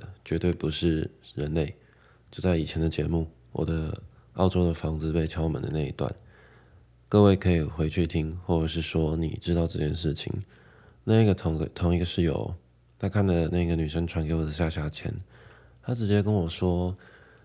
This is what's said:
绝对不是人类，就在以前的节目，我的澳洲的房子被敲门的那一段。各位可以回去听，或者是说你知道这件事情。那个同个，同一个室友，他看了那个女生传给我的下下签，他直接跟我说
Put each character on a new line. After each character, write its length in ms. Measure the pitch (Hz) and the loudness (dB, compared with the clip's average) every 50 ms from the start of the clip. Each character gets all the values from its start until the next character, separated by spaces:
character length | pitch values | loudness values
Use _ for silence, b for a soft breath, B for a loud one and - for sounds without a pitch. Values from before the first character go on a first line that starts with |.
| - - - - - | -8 -14 -16 -16 -8
绝 140 | - 82 82 | -6 -4 -2
对 140 | - 90 85 | 0 0 0
不 180 | - - 78 | 0 -2 -4
是 400 | 78 - 85 85 80 78 76 - - - - - - | -2 0 0 0 0 0 -2 -6 -8 -14 -20 -16 -10
人 180 | 71 71 76 80 | -8 -6 -2 0
类， 200 | 82 76 71 - - b b b b b b b b b b | -2 -2 -2 -4 -12 b b b b b b b b b b
就 100 | - - | -8 -4
在 160 | - 95 87 | 0 2 2
以 80 | 82 76 | 2 0
前 160 | - - 80 | -2 -2 0
的 80 | 80 80 | 0 0
节 160 | - - 76 | 0 0 -2
目， 220 | 80 85 82 80 78 - - - - - | 0 0 -2 -2 -4 -8 -14 -20 -10 -6
我 120 | - 80 | -4 -2
的 320 | 76 82 80 78 76 - - - - b b b b b | -2 -2 -2 -2 -4 -6 -8 -12 -16 b b b b b
澳 140 | - 95 92 | 0 0 2
洲 160 | - 92 87 | 2 2 2
的 100 | 85 80 | 2 0
房 240 | - - 80 78 78 | 0 -2 -4 -4 -4
子 140 | 78 80 78 | -2 -2 0
被 140 | 85 80 | 0 -2
敲 220 | 82 - 82 80 80 | -2 -2 -2 -2 -2
门 120 | 73 67 71 | -2 -2 -4
的 60 | 69 73 | -4 -2
那 80 | 78 | -2
一 100 | 76 69 - | -2 -4 -4
段。 200 | - 71 - - - b b b b b b b b b b b b b b b _ _ - | -4 -6 -6 -6 -10 b b b b b b b b b b b b b b b _ _ 2
各 120 | - 104 101 | 4 6 8
位 120 | 101 95 | 8 6
可 160 | 92 - 92 | 6 4 4
以 120 | 87 82 76 | 2 2 2
回 260 | 76 76 80 80 78 | 0 -2 -2 -2 0
去 180 | - - 85 | 0 0 0
听， 320 | 78 - 82 78 80 82 90 - | 0 0 -2 -2 -2 -4 -6 -2
或 160 | - 87 82 | 0 0 2
者 80 | 80 78 | 2 0
是 140 | 82 85 78 | -2 -4 -4
说 340 | - - 82 80 78 80 | -2 0 0 0 0 0
你 140 | 82 82 78 - - | 0 -2 -2 -4 -6
知 140 | - 85 85 | -4 -2 0
道 120 | 85 82 | 0 0
这 120 | 80 - 82 | 0 -2 -2
件 160 | 76 76 78 | -2 -2 -2
事 180 | 80 80 78 71 | -2 -2 -2 -2
情。 180 | - - - - - 98 b b b b b b b b b b b b | -4 -4 -6 -6 -6 -8 b b b b b b b b b b b b
那 200 | - 110 110 113 | 2 4 6 6
个 100 | 104 92 | 6 4
同 220 | - - 85 80 | 2 0 -2 -2
个， 80 | 78 78 - | -2 -2 -4
同 260 | - - 92 85 87 | -4 -2 0 2 2
一 40 | 85 | 2
个 60 | 87 | 0
室 160 | 85 - - | 0 0 0
友， 340 | 85 80 69 - - - 87 - - _ _ _ _ _ - - | 2 2 0 -2 -4 -6 -8 -12 -14 _ _ _ _ _ -10 -6
他 100 | - 98 | -4 -2
看 180 | - 104 98 | 0 2 2
了 220 | 95 87 85 82 78 | 4 4 2 2 2
那 160 | 85 87 87 | 2 0 0
个 100 | 85 85 | 2 0
女 140 | 82 80 76 | 0 0 -2
生 180 | 76 85 85 | -2 -2 -2
传 200 | 82 - 82 80 | -2 -2 -2 -2
给 80 | 78 80 | 0 0
我 100 | 80 78 | 0 -2
的 80 | 76 76 | -2 -2
下 160 | - 85 80 | -2 -2 -2
下 220 | 80 85 76 76 | -2 -4 -6 -6
签， 200 | - - - - - - 92 B B B B B B B B B B B B | -6 -8 -8 -8 -8 -8 -10 B B B B B B B B B B B B
他 120 | - 123 | -6 -4
直 120 | 120 113 | -2 0
接 160 | 98 104 104 101 | 2 2 4 4
跟 80 | 107 | 4
我 160 | 107 101 85 | 2 2 0
说 480 | 82 - - 95 90 87 90 90 90 95 B B B B B B B B B B | 0 -2 0 0 2 2 2 0 -2 -4 B B B B B B B B B B